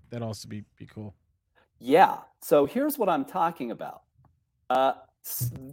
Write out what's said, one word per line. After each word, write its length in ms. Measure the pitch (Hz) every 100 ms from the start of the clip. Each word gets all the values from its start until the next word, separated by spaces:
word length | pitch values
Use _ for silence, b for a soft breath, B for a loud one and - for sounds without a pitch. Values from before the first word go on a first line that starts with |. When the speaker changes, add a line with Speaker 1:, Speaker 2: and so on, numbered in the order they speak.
| _
Speaker 1:
that'd 120 | 117
also 240 | 113 107 110
be, 160 | 107 101 _
be 100 | 110
cool. 300 | - 104 - _ _ _ b b _
Speaker 2:
Yeah. 380 | - 151 190 - - _
So 260 | - 151 139
here's 320 | 247 294 277
what 100 | 202
I'm 160 | 156
talking 480 | 135 185 170 175 120
about. 300 | 90 78 - _ _ _ _ _ _ _
Uh, 220 | 131 135 - - _
s-, 260 | - - 123 - 131